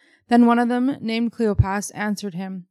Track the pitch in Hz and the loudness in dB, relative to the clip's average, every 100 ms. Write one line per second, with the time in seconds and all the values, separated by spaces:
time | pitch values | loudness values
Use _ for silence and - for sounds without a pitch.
0 | _ _ - 240 233 233 240 247 254 285 | _ _ 2 4 6 4 2 0 -2 -2
1 | 220 226 233 - 220 196 196 202 196 - | -4 -2 -2 -2 0 2 0 -2 -6 -6
2 | 214 202 208 170 190 190 175 | -6 -6 -8 -10 -10 -12 -16